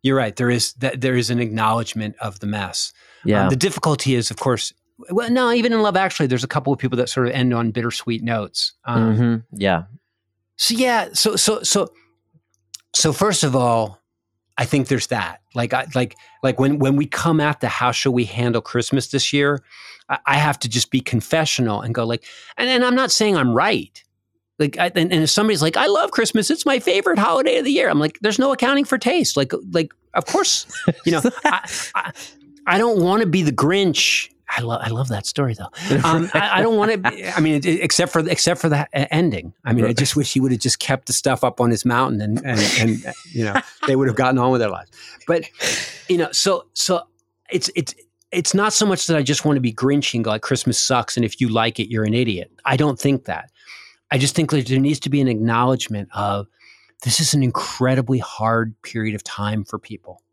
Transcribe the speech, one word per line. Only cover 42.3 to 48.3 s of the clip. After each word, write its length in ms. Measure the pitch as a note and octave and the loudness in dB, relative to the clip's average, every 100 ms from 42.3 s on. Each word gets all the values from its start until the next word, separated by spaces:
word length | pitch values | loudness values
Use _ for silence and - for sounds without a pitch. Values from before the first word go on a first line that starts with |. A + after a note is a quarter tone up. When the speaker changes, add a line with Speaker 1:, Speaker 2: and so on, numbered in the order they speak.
| A2 C3+ | -4 -2
Speaker 1:
and, 160 | A2+ G#2 - | 0 0 2
and, 260 | A2+ G#2+ - - - | 0 0 -6 -14 -10
you 140 | C3+ A2 | -4 -4
know, 140 | G2+ - - D4+ | -4 -10 -8 0
they 80 | C3+ | 2
would 120 | C3+ | 2
have 80 | A2 | 2
gotten 220 | B2+ C3 | 2 2
on 140 | B2 | 2
with 100 | B2+ | 2
their 80 | G#2+ | 0
lives. 220 | F2 - - - - - | -4 -12 -20 -20 -18 -2
But, 200 | - - - - - - - - | -2 -2 -8 -6 -6 -8 -14 -2
you 100 | F3 | 0
know, 120 | D#3 | 0
so, 320 | - G3 F3 - | 0 0 -2 -4
so 280 | - - F3+ - _ _ _ _ | -6 -2 -2 -4 _ _ _ _
it's, 220 | F3+ F#3+ - | -4 -2 -4
it's, 200 | C#3 - _ _ _ | -6 -10 _ _ _